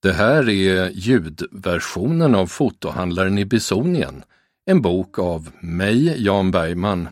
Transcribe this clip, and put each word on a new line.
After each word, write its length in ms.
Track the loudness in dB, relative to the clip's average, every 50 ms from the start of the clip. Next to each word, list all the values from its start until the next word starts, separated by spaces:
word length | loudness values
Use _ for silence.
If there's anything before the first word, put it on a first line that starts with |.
Det 120 | 2 0 2
här 360 | 2 2 4 4 2 2 2
är 400 | 2 2 2 2 2 2 0 -2
ljudversionen 1500 | -6 -6 -2 2 2 2 0 -2 -10 -12 -12 -12 -12 -8 -4 -4 -2 -2 -4 -6 -6 -4 -2 -2 0 2 2 4 4
av 120 | 2 2
Fotohandlaren 880 | 0 -2 -2 -2 -2 -2 _ -10 -8 -6 -6 -4 -4 -2 0 0 0 0
i 80 | -2 0
Bisonien, 800 | 0 0 -2 0 0 -2 0 0 0 0 -2 -2 -4 -6 -16 -20 _ _ _ _ _ _ _ _
en 160 | 2 2 4
bok 380 | 4 2 0 0 -2 -4 -4 -4
av 320 | -2 -2 -2 -4 -8 -14 -18 _
mig, 640 | -10 -6 -4 0 0 2 4 4 2 2 0 0 0
Jan 280 | 2 2 2 2 2
Bergman. 560 | 2 2 0 0 -2 -2 -2 -2 -2 -2 -4 -8